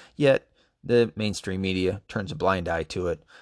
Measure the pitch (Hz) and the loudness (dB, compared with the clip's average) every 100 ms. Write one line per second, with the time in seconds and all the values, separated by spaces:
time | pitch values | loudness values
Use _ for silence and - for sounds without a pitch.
0 | - - 139 135 - _ _ _ - 120 | -20 0 2 2 -2 _ _ _ 2 2
1 | 113 - 107 95 - 95 95 92 92 98 | 4 0 -4 -4 -6 -4 -2 0 0 -2
2 | - 113 98 76 92 95 85 82 78 98 | -8 -8 -6 -2 0 0 -2 -4 -4 -4
3 | 90 80 _ - | -4 -4 _ -20